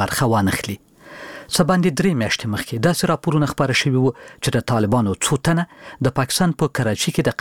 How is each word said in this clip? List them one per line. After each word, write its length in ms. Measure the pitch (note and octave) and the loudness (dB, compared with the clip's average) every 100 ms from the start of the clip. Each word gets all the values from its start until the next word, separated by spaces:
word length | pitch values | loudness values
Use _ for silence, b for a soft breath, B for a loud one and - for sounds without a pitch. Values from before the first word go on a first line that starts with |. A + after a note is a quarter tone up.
برخه 300 | G2 - B2+ | -2 0 2
وانخلي. 460 | A2 G2 - - G2+ _ B B B B B B | 2 2 0 -4 -10 _ B B B B B B
څه 100 | - E3 | 0 2
باندې 280 | F#3 F3+ C3 | 2 2 2
درې 140 | F#3+ C#3+ | 2 2
میاشتې 260 | G#2+ - A2+ | 0 -2 -4
مخکې 300 | G#2 - A#2+ | -4 -4 -2
داسې 240 | D#3+ E3+ F3+ | 0 0 0
راپورونه 380 | D#3+ - D3+ C#3+ | -2 0 0 0
خپاره 260 | - C3+ B2 | 0 0 0
شوي 180 | C#3+ C3 | 2 2
وو 100 | B2+ | 2
چې 420 | - - - - | 0 -10 -8 -2
د 80 | B2 - | -2 0
طالبانو 420 | A#2+ G#2 A#2+ G#2 F#2+ | 0 2 2 2 0
څو 120 | - C#3+ - | -2 0 2
تنه 160 | E3 F3 B B B C3 | 0 0 B B B -2
د 80 | - | 0
پاکستان 360 | C3 - F3+ - | 0 0 0 0
په 100 | D#3 - | -2 0
کراچي 340 | A2+ G#2 - | 0 0 -2
کې 120 | - C#3 | 0 0
د 80 | - | 0